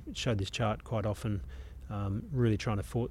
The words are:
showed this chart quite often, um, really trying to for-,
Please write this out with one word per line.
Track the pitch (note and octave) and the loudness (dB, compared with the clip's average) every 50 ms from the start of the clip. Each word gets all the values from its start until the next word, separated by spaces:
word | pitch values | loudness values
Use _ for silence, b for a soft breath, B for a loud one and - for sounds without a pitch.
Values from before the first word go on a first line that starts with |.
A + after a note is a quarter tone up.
| - - | -6 -6
showed | A3+ - - C3+ A2+ G2+ | -6 -2 2 2 2 2
this | G2 - | 2 0
chart | - - A#2+ G#2 A2 - - | 0 0 2 2 0 0 -2
quite | - B2 G#2+ G#2 | -2 0 0 2
often, | G#2+ G#2 - - A2 G#2 F#2+ B B B B B B B B - - | 0 0 0 0 0 0 -2 B B B B B B B B -8 -6
um, | G#2+ G2+ G2+ G2 G2 A2 A3+ G#3+ D3+ | -4 -2 -2 0 -2 -2 -2 -2 2
really | B2+ A#2+ A2+ G#2+ | 4 6 6 6
trying | G2+ - A#2+ G#2+ | 4 2 0 0
to | G2+ F#2+ | 0 0
for-, | - - A#2+ A#2 - | 0 0 -2 -2 -2